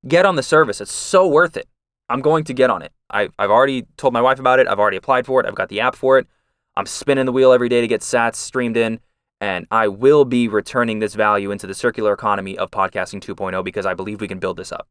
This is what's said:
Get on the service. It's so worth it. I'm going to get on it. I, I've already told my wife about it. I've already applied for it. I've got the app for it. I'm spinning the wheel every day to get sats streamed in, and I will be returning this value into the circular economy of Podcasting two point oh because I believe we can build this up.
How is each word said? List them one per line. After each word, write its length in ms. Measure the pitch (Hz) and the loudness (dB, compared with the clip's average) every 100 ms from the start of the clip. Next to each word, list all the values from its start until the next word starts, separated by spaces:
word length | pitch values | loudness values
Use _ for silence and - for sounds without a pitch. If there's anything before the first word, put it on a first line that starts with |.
| 127 | 2
Get 180 | 170 190 | 2 4
on 120 | 170 | 0
the 60 | |
service. 360 | 127 156 139 101 | 2 2 2 -2
It's 120 | 101 | -10
so 360 | - - 185 190 | -10 0 2 4
worth 300 | 147 175 - | 4 2 -2
it. 100 | - _ _ _ _ | -14 _ _ _ _
I'm 140 | 123 | -2
going 220 | 143 160 156 | 0 0 -2
to 80 | |
get 160 | 131 127 | 2 2
on 120 | 95 | 2
it. 100 | 76 _ _ | -6 _ _
I, 180 | 104 104 - | -4 -4 -2
I've 140 | 101 | 2
already 340 | 110 139 131 - - | 4 4 0 -8 -4
told 160 | 139 | -2
my 80 | 120 | 2
wife 180 | 123 131 | 2 2
about 200 | 131 127 | 2 4
it. 80 | 127 | 4
I've 120 | 98 | 2
already 180 | 104 95 | 2 0
applied 280 | - 127 123 | 0 0 2
for 140 | 131 | 0
it. 60 | 104 | 0
I've 100 | 101 | -4
got 140 | 95 | -6
the 120 | 101 | -2
app 140 | 123 - | -2 0
for 220 | 131 135 | 2 2
it. 100 | - _ _ _ _ - | 2 _ _ _ _ -8
I'm 100 | 101 | -8
spinning 400 | - - 139 131 | -6 -2 0 0
the 60 | |
wheel 200 | 127 131 | 4 6
every 180 | 123 120 | 6 4
day 120 | 120 | 0
to 60 | 117 | 0
get 140 | 110 | -2
sats 340 | - 123 117 - | -2 -2 -2 -4
streamed 420 | - 131 120 113 | -8 -4 -2 0
in, 220 | 113 113 _ _ _ _ | -2 -4 _ _ _ _
and 260 | 101 90 - | -6 -6 -2
I 200 | 113 107 | 0 0
will 360 | 98 127 147 131 | 2 4 4 4
be 220 | 123 117 | 2 0
returning 520 | 107 - 127 117 107 | -2 -2 -4 -2 -2
this 140 | 107 | -4
value 380 | 107 104 104 101 | 0 0 0 -2
into 160 | 101 95 | -8 -10
the 60 | 95 | -4
circular 380 | 120 113 107 | -4 -2 -2
economy 440 | 101 110 101 95 98 | -2 -2 -4 -6 -8
of 140 | 98 | -6
Podcasting 500 | 107 95 104 92 98 | -4 -4 -4 -8 -10
two 140 | - 95 | -14 -8
point 200 | 95 92 | -6 -6
oh 80 | |
because 220 | 92 98 95 | -6 -6 -6
I 80 | |
believe 280 | 90 95 104 | -6 -8 -10
we 60 | 101 | -10
can 120 | 95 | -6
build 180 | 95 90 | -8 -8
this 140 | 92 | -12
up. 160 | 82 - | -14 -16